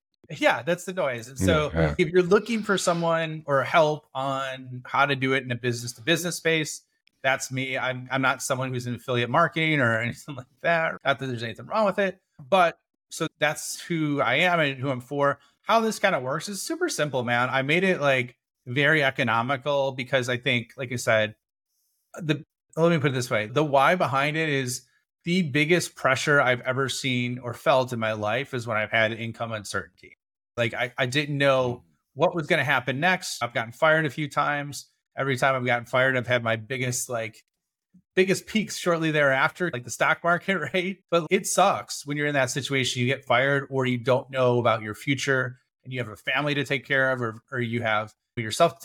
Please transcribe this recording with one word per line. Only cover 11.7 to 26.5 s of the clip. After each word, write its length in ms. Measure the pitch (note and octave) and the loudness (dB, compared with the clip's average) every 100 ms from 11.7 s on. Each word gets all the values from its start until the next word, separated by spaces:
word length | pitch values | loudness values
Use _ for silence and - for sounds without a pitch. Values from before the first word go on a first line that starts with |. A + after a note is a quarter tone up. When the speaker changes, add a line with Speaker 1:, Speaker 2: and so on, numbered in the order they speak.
| G#3+ | 0
Speaker 1:
with 140 | G3+ G3 | 0 0
it, 200 | F#3+ F#3 _ _ C3 | -2 -4 _ _ 0
but 300 | F#3+ E3+ - _ _ _ | 4 4 0 _ _ _
so 180 | - D#3+ - | -8 -8 0
that's 400 | D3+ D3+ - - | -2 -2 -8 -10
who 380 | - E3+ D3+ C#3 | -4 -2 0 2
I 140 | A2+ C3+ | 2 4
am 220 | F3+ E3+ | 4 4
and 200 | D3 C3+ | 2 0
who 80 | C#3 | -4
I'm 120 | B2+ | -4
for. 360 | - C#3+ C#3+ C#3 _ _ | -4 0 2 0 _ _
How 180 | - A3+ | 0 2
this 180 | A3 G#3 | 2 0
kinda 200 | G3 D#3 | 0 0
works 280 | B2+ D#3 - | -2 -6 -6
is 120 | G3 | -10
super 260 | - E4 E4+ | -8 -4 -4
simple, 360 | - D3+ B2+ | -2 -2 0
man. 240 | A#2+ A#2+ B2 | 0 2 2
I 120 | C3 | 0
made 200 | C3+ E3+ | 2 2
it, 180 | F#3+ D#3+ | 2 2
like, 360 | C#3+ C3 B2+ - _ _ C3 | 2 2 0 -10 _ _ -6
very 360 | B2 C#3+ D#3 | 0 4 4
economical 880 | C3+ C3+ A#2+ A2+ B2 C#3 D3 C#3+ C3+ | 2 0 0 0 0 -2 -2 0 -2
because 360 | B2+ B2 C3+ A#2+ | -4 -2 0 0
I 80 | B2 | -2
think, 360 | C#3 B2 A2 - | 0 -2 -2 -10
like 160 | B2+ | -8
I 40 | B2 | -6
said, 380 | - A2 G#2+ - _ _ _ _ _ _ _ - | 2 2 2 -4 _ _ _ _ _ _ _ -10
the, 240 | D#3+ C#3+ - _ _ - | -4 -4 -4 _ _ 0
let 140 | E3+ | 2
me 80 | E3+ | 4
put 120 | C#3+ | 0
it 20 | |
this 160 | B2+ B2 | -2 -2
way. 160 | A2+ G#2+ | -2 0
The 180 | B2+ | 0
why 300 | D3+ C#3 C#3+ | 2 4 4
behind 420 | F3+ D3+ C3+ D3 D3+ | 4 2 0 0 -2
it 120 | D#3+ | -2
is 340 | C#3 B2+ B2 _ _ _ _ | -2 -2 -6 _ _ _ _
the 180 | E3 F3+ | -2 0
biggest 540 | D#3+ C#3+ D3+ F3 - - | 0 2 4 2 0 -2
pressure 440 | B2+ C3 - C#3+ | 0 0 4 4
I've 200 | B2+ | 4